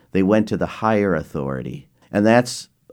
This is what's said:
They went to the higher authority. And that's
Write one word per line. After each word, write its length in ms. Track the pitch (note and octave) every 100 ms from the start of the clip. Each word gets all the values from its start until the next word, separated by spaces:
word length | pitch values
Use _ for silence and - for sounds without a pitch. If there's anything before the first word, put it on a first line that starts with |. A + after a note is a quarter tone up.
| _
They 100 | F#2
went 240 | F#2+ A2 A2
to 100 | G2+
the 80 | E2+
higher 480 | - A2 G#2+ G2+
authority. 760 | D#2+ D2 D#2+ C#2 C2 B1+ C2 - _ _
And 140 | G2+ G#2+
that's 440 | A#2+ B2 - - _ _